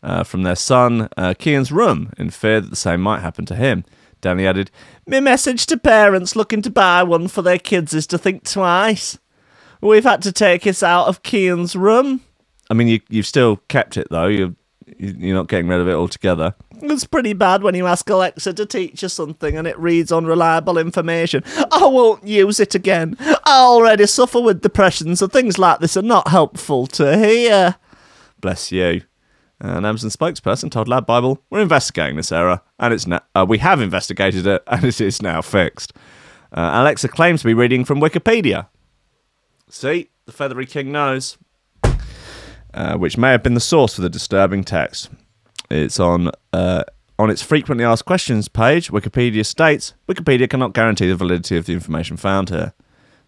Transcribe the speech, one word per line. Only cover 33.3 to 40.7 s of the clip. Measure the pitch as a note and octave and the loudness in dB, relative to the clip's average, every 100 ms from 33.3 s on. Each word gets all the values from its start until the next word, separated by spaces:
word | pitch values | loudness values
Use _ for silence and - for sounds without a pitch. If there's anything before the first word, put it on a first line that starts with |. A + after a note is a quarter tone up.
| G2 | 0
uh, | F#2+ | 2
we | A2 | 2
have | D#3 F3 | 2 2
investigated | G#2 F#2 - F#2 G2 F#2 F#2 | 0 -4 -6 -2 -2 0 0
it, | F#2+ - | -2 -2
and | A#2+ | -2
it | A#2+ - | -2 0
is | G#2 - | -2 -2
now | G2+ D#2+ | -4 -6
fixed." | - G2+ E2+ - - _ - - - - _ | -2 0 0 -4 -16 _ -20 -20 -20 -20 _
Uh, | - E2+ F2 | -6 -2 2
Alexa | C#3 C3 C3 | 2 0 -4
claims | - E3+ E3 | 0 0 2
to | A#2 | 2
be | |
reading | A2+ B2 B2+ B2 | 2 2 0 -2
from | C#3+ | 0
Wikipedia. | D#3 E3 - A#3 D3+ F#2 F#2 _ _ _ _ _ _ _ _ _ _ | 0 0 0 0 0 -2 -6 _ _ _ _ _ _ _ _ _ _
See, | - C3 E3+ - _ - | -10 -6 -4 -6 _ -20
the | |
feathery | - C#3 B2 | -10 -8 -8
king | C3 | -10